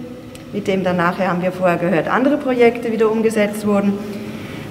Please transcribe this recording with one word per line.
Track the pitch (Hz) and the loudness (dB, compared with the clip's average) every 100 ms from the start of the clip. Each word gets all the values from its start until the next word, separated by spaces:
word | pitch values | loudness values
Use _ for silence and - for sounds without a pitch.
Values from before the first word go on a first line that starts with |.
| - - - - - | -12 -14 -16 -16 -10
mit | 202 202 | -8 -2
dem | 190 180 | 0 0
dann | 180 | 2
nachher, | 170 185 190 | 2 2 0
haben | 175 | 0
wir | 180 | -2
vorher | 180 185 170 | 0 2 2
gehört, | 170 170 - | 2 2 2
andere | 208 269 285 | 2 2 0
Projekte | 262 247 233 233 240 | 0 4 4 4 -2
wieder | 214 220 | 2 2
umgesetzt | 226 220 214 202 - 220 | 4 2 2 0 0 0
wurden. | 202 202 196 - - - - - - - | 2 2 0 -4 -8 -10 -10 -10 -12 -2